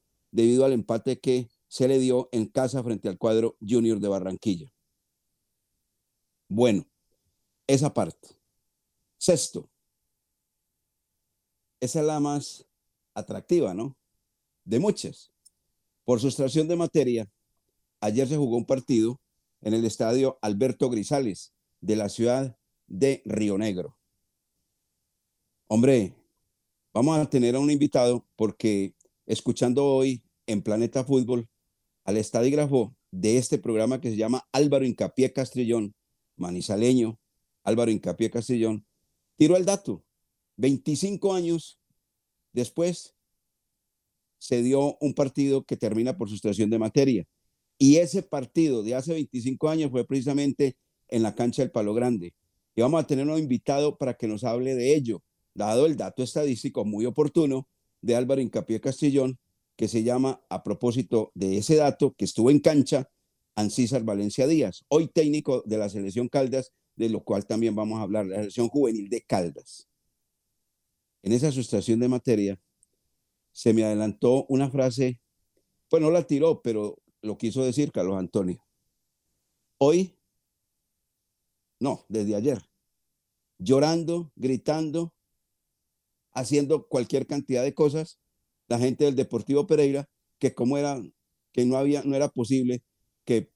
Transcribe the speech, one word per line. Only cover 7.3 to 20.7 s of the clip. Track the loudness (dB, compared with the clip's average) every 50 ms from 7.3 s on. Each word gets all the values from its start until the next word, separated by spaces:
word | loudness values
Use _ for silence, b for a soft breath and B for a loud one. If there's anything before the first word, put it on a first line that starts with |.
| _ _ _ _ _ _ _
esa | 0 2 2 2 0 0
parte. | -2 -4 -4 -6 _ -20 -20 _ _ _ _ _ _ _ _ _ _ _ _ _ _ _ _ _ -4
Sexto, | 0 2 2 2 0 -6 -10 -12 -16 _ _ _ _ _ _ _ _ _ _ _ _ _ _ _ _ _ _ _ _ _ _ _ _ _ _ _ _ _ _ _ _ _ _ _ _ _ _ _ _ _ _ -8
esa | -6 -4 -2 0
es | 0
la | 0 0 0
más | -2 -2 -2 -4 -6 -10 -16 -18 -20 _ _ _ _ _ _ _ _ _ -14
atractiva, | -12 -12 -10 -12 -10 -4 0 2 2 2 0 -2
¿no? | -6 -8 -10 -12 _ _ _ _ _ _ _ _ _ _ _ _ _ -6
De | -2 -2 0
muchas. | 0 0 -2 -2 -6 -12 -12 -14 -20 _ _ _ _ _ _ _ _ _ _ _ _ _ _ _ _
Por | 0 0 2
sustracción | 2 0 0 0 -2 0 0 0 0
de | 0 0
materia, | -2 -2 0 2 2 2 2 2 -2 -4 -6 _ _ _ _ _ _ _ _ _ _ _ _ _ -6
ayer | -4 -2 0 0 0
se | 0 0
jugó | 0 0 0 0
un | -2 0
partido | 0 -2 -2 0 0 2 2 2 2 0 -6 _ _ _ _ _ _ _ _
en | -4 -2 0
el | 0 0
estadio | 0 -2 -2 0 0 2 2 2 0 -2 -2
Alberto | -4 -4 -2 0 0 0